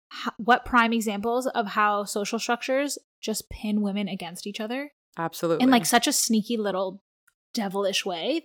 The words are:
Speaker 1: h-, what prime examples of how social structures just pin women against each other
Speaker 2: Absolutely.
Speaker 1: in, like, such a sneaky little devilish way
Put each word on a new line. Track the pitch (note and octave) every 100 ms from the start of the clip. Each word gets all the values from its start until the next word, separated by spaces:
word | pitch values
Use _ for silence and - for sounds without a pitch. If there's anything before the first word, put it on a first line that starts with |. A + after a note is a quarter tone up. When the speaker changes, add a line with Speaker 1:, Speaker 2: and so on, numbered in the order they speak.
| _
Speaker 1:
h-, | - A#3 -
what | A3 A#3+
prime | - B3 A3+
examples | A#3 G#3+ G3+ A3+ A#3+ B3+
of | - G#3
how | A3 G#3 G#3
social | G3 G#3+ G3+ A3+
structures | - A#3+ - C4+ C#4+ - - _
just | - G#3+ -
pin | - G#3+ G#3
women | G3+ G3+ G3+
against | F#3+ E3+ F3+ G3+
each | G3+
other | A3 B3+ C#4+ - _ -
Speaker 2:
Absolutely. | E3 - E3+ D#3+
Speaker 1:
in, | B3+
like, | B3 D#3+
such | A#3+ D4
a |
sneaky | - - A3 G#3 A#3
little | G3+ F#3 F#3+ G3 _ _ _ _ _
devilish | - G3 G3 G3+ - G3
way | E3+ F#3+ D#4+